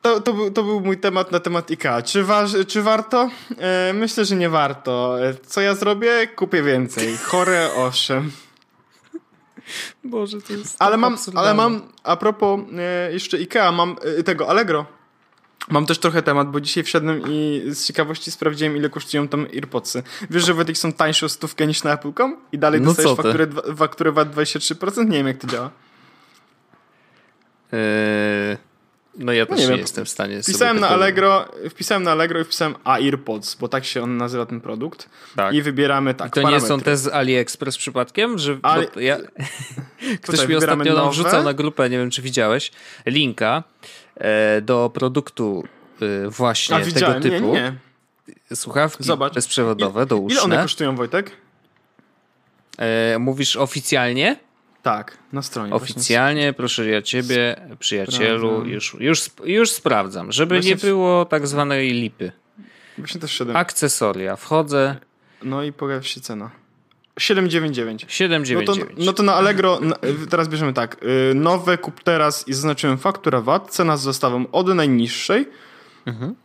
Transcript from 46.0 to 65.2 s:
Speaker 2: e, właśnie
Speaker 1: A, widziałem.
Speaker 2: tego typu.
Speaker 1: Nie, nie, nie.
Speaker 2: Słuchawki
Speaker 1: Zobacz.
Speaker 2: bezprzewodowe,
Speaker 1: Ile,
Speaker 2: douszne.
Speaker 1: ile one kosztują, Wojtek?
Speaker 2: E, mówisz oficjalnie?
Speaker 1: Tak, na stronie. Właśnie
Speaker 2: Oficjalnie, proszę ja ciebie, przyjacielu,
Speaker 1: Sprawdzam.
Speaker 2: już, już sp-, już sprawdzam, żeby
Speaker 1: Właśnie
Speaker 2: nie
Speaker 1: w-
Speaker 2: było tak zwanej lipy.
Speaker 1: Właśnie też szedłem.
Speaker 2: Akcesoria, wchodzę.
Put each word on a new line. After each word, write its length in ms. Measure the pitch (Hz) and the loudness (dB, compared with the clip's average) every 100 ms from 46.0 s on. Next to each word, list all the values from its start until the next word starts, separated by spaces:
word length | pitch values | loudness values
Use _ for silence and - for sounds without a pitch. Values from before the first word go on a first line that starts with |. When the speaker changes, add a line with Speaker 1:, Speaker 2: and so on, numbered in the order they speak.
| 107 101 101 | -4 -4 -6
Speaker 2:
e, 20 | |
właśnie 460 | 107 123 110 - 160 | 0 0 0 0 0
Speaker 1:
A, 40 | |
widziałem. 420 | 156 165 175 131 | 2 2 2 2
Speaker 2:
tego 140 | 143 180 | 0 0
typu. 100 | 226 | 0
Speaker 1:
Nie, 60 | 131 | 0
nie, 180 | 127 131 _ _ _ _ - - _ | -2 -6 _ _ _ _ -20 -20 _
nie. 60 | 120 | -10
Speaker 2:
Słuchawki 480 | - 139 156 - | -4 0 0 -2
Speaker 1:
Zobacz. 300 | 139 151 139 | -2 0 0
Speaker 2:
bezprzewodowe, 680 | 127 120 - 117 104 101 101 | -2 -2 0 0 2 0 0
Speaker 1:
Ile, 60 | 131 | 0
Speaker 2:
douszne. 280 | 110 101 | 0 2
Speaker 1:
ile 80 | 262 | 2
one 200 | 202 170 | 2 2
kosztują, 340 | 175 - 147 131 | 0 -2 -2 -2
Wojtek? 340 | 120 175 202 - _ _ _ _ _ _ _ _ _ _ _ _ _ - | -2 -2 -4 -14 _ _ _ _ _ _ _ _ _ _ _ _ _ -6
Speaker 2:
E, 400 | 117 113 113 113 | -2 0 2 0
mówisz 380 | 127 135 139 113 | 0 0 -2 0
oficjalnie? 800 | 135 - - 139 123 123 175 294 _ _ _ _ | -2 -2 0 0 2 2 0 -2 _ _ _ _
Speaker 1:
Tak, 360 | 131 107 107 - _ | -2 -2 -6 -18 _
na 100 | 139 | -10
stronie. 280 | 131 123 104 | -8 -8 -2
Właśnie 140 | 110 - | -4 -4
Speaker 2:
Oficjalnie, 580 | - 120 117 135 147 143 | -6 0 2 4 2 0
proszę 340 | 131 123 - 110 | -2 -4 -2 0
ja 160 | 107 | 0
ciebie, 540 | 104 127 123 123 120 - 170 110 | 0 -4 0 0 0 -2 -12 -8
przyjacielu, 720 | - 104 95 - 110 113 113 | -4 -2 -4 0 2 2 0
Speaker 1:
Sprawdzam. 200 | 113 117 | -2 -4
Speaker 2:
już, 240 | 104 - - | -6 -8 -4
już 180 | 131 160 - | 0 0 -2
sp-, 140 | - 151 | -10 -2
już 240 | 202 226 | 2 2
sprawdzam, 640 | - - 113 98 95 87 | 0 0 2 0 -6 -6
żeby 220 | 123 165 | -2 2
Speaker 1:
Właśnie 160 | 180 185 | 2 2
Speaker 2:
nie 60 | 190 | 2
Speaker 1:
w- 40 | |
Speaker 2:
było 440 | 202 196 180 175 | 2 2 4 2
tak 220 | 175 156 143 | 2 0 0
zwanej 460 | 143 143 139 131 | -2 0 0 0
lipy. 400 | 120 113 - 90 - _ - - - - - | 0 -4 -6 -10 -10 _ -20 -20 -20 -20 -16
Speaker 1:
Właśnie 220 | 151 175 | -12 -10
też 100 | 156 | -8
szedłem. 260 | - 120 143 | -6 -2 0
Speaker 2:
Akcesoria, 800 | 175 - 147 - 107 95 95 95 | 0 0 -2 0 0 0 -6 -8
wchodzę. 600 | - 156 147 143 135 139 _ _ | 0 0 2 0 0 -2 _ _